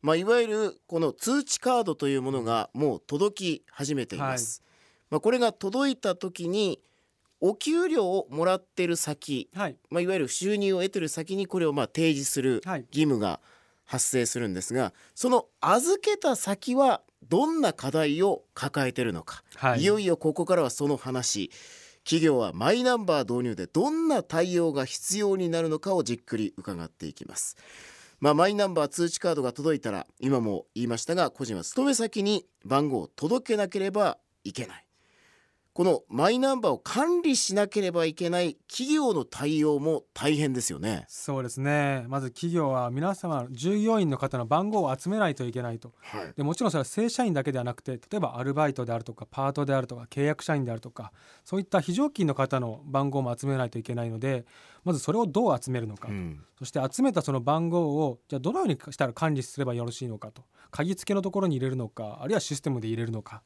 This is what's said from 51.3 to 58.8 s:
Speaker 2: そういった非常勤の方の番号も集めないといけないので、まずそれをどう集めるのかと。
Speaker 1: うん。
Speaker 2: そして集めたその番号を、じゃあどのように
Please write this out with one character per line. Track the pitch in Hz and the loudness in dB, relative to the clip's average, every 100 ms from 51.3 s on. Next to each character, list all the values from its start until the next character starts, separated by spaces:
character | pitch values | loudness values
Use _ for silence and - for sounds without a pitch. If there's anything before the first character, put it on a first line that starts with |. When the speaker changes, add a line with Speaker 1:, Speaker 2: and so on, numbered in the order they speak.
| - - | -20 -6
Speaker 2:
そ | 190 | -4
う | |
い | |
っ | 190 | 0
た | 190 | 0
非 | 151 | 0
常 | 180 294 | 0 0
勤 | 285 165 | 2 0
の | |
方 | 139 131 131 | 2 0 0
の | 120 110 143 | -2 -8 -2
番 | 135 139 | 0 0
号 | 139 | 0
も | 127 120 | -2 -2
集 | 139 | -2
め | 135 | -2
な | |
い | 120 | -2
と | 117 | -4
い | |
け | 113 | -6
な | 120 | -4
い | 117 | -4
の | 113 | -4
で、 | 135 127 - - - - | -2 -4 -6 -20 -20 -10
ま | 175 | -2
ず | 156 | -2
そ | - | 0
れ | 202 | 0
を | 220 | 2
ど | 147 233 | 2 2
う | 127 | 2
集 | - | 0
め | 127 | -4
る | 113 | -4
の | 104 | -8
か | 120 | -8
と。 | 101 | -6
Speaker 1:
う | |
ん。 | 87 73 - - | -6 -10 -16 -16
Speaker 2:
そ | 127 | -8
し | |
て | 147 131 | -4 -4
集 | - | 0
め | 269 | 2
た | 175 | 2
そ | 147 | 0
の | 135 | -2
番 | 120 156 170 | 0 0 2
号 | 175 160 147 | 2 2 2
を、 | 147 117 - | 0 -2 -8
じ | 139 | -4
ゃ | |
あ | |
ど | 143 | -2
の | 311 | 0
よ | 320 | 0
う | |
に | 135 | -2